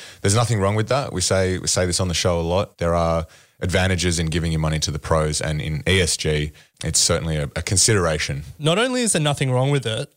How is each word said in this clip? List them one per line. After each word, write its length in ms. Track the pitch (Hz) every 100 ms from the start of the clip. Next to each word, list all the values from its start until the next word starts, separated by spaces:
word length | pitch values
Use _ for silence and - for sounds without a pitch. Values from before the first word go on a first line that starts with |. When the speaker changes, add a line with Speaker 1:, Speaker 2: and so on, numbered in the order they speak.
| - -
Speaker 1:
there's 140 | 98
nothing 260 | 110 117 107
wrong 140 | 98
with 140 | 107 107
that. 240 | 135 131
We 80 | 92
say, 360 | - 95 92 90
we 100 | -
say 180 | 98 90
this 140 | 87
on 80 | 92
the 60 |
show 240 | 82 92 85
a 40 |
lot. 340 | 82 90 - -
There 160 | 85
are 320 | 85 82 82 82 - _ -
advantages 580 | 95 90 92 90 90 82
in 80 | 80
giving 260 | 85 82
your 80 | 80
money 180 | 78 78
to 100 | 78
the 80 | 76
pros, 420 | - 80 78 76
and 220 | 80 76
in 200 | 76 76 82
E 120 | 95
S 160 | 82 -
G, 360 | 80 76 76 - - -
it's 140 | 78 -
certainly 380 | - 85 80 78
a, 80 | 71 -
a 60 |
consideration. 800 | - 95 - 104 82 76 - 71 78 -
Speaker 2:
Not 200 | 151 180
only 220 | 254 247
is 100 | 226
there 100 | 175
nothing 280 | 147 139 135
wrong 200 | 127 135
with 160 | 143 113
it, 260 | 110 139